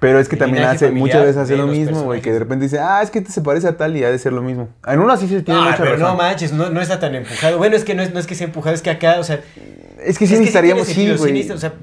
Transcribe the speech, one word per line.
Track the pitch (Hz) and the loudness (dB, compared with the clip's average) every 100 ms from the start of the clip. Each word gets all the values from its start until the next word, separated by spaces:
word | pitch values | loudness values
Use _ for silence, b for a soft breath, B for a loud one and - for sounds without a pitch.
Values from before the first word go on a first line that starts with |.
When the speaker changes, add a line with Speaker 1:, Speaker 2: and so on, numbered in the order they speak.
Speaker 1:
Pero | 131 135 | 4 4
es | 135 | 2
que | 120 | 0
Speaker 2:
El | |
Speaker 1:
también | 131 127 | 0 2
Speaker 2:
linaje | 127 131 | 2 2
Speaker 1:
hace, | 139 | 2
muchas | 127 131 | 2 2
Speaker 2:
familiar | 139 143 | 4 4
Speaker 1:
veces | 139 | 2
hace | 131 | 0
Speaker 2:
de | 139 | 0
Speaker 1:
lo | 143 | 0
Speaker 2:
los | 151 | -2
Speaker 1:
mismo, | 151 156 | -2 -2
güey, | 135 120 | -2 -4
que | 123 | -2
de | 113 | -2
Speaker 2:
personajes. | |
Speaker 1:
repente | 113 131 139 | -2 -2 -2
dice, | 143 | -2
"Ah, | 165 196 | 0 0
es | 214 | 0
que | 220 | -4
este | 185 | -6
se | - | -4
parece | 147 156 175 | -2 0 0
a | 165 | -2
tal", | 156 156 | -2 0
y | |
ha | 120 | 0
de | 127 | 0
ser | 131 | -2
lo | 127 | -4
mismo. | 127 123 120 - - | -4 -6 -10 -12 -2
En | 143 | 2
uno | 220 240 | 2 2
sí | 185 | 0
se | 196 | -2
tiene | 170 165 | 0 2
Speaker 2:
Ah, | |
Speaker 1:
mucha | 160 - | 2 2
Speaker 2:
pero | 147 147 | 0 2
Speaker 1:
razón. | 175 | 0
Speaker 2:
no | |
manches, | 180 175 190 160 | 0 0 -2 -2
no, | 151 175 | -2 -2
no | 165 | -2
está | 180 185 | -4 -4
tan | 151 131 | -4 -6
empujado. | 110 117 160 170 | -8 -4 0 2
Bueno, | 208 | 2
es | 214 | 2
que | 208 185 | 0 -4
no | |
es, | 185 | -4
no | 175 | -6
es | 160 | -8
que | 170 | -8
sea | 170 | -8
empujado, | 160 160 165 | -6 -4 -4
es | |
que | 175 | -4
acá, | 160 165 175 | 0 2 2
o | |
sea, | 165 147 | 0 -6
Speaker 1:
Es | |
que | - | -8
sí | - 50 50 50 50 - | -20 -20 -20 -20 -10 -4
Speaker 2:
es | - | 0
que | 196 | 4
sí | |
Speaker 1:
necesitaríamos, | 220 214 208 170 190 - | 4 4 6 6 4 2
Speaker 2:
tiene | |
sentido, | 175 208 180 | 0 0 2
Speaker 1:
sí, | |
Speaker 2:
sí | |
Speaker 1:
güey. | 147 | 0
Speaker 2:
necesita, | 135 135 170 | 0 -4 -6
o | |
sea, | 160 - | -8 -10